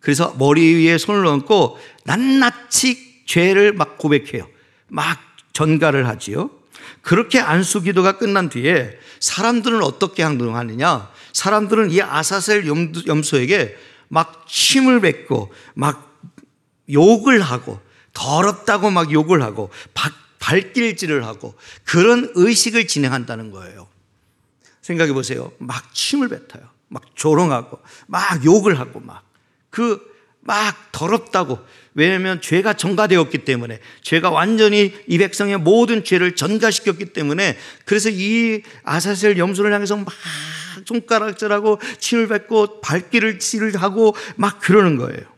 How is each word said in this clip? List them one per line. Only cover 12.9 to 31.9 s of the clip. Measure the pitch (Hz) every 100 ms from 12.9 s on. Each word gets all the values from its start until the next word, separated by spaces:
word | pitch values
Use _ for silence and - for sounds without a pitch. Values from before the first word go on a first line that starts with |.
| 165 175
염소에게 | 151 147 143 127 196 117 - - _ _
막 | 160 165 - -
침을 | - - 269 262 247
뱉고 | 190 - - 120 98 - -
막 | - 143 143 - _ - _ _ _ _ _ -
욕을 | 143 180 226 240 240
하고 | 165 123 - 101 _ _ _
더럽다고 | - 127 151 196 202 - 208 202
막 | 185 165
욕을 | 151 156 180
하고 | 117 104 98 - -
바-, | - 151 - _ _
발길질을 | - 175 190 254 233 202 165 147 117
하고 | 110 113 - - - -
그런 | 160 196 240 247 180
의식을 | 190 226 233 226 190
진행한다는 | 147 135 131 120 113 110
거예요. | 98 90 - 95 _ _ _ _ _ _ _ _ _
생각해 | - 170 160
보세요. | 135 123 123 127 -
막 | 127 117 - -
침을 | - 285 247
뱉어요. | - - - - _ _
막 | - _ -
조롱하고 | 156 156 175 127 117 - _ - _
막 | 180 196 175
욕을 | 139 208 202 156
하고 | 123 113
막 | - - _ _ _ _ _
그, | - 233 202 - _ _ _
막 | - 202 214 - -
더럽다고. | - 160 226 226 185 170 127 - - _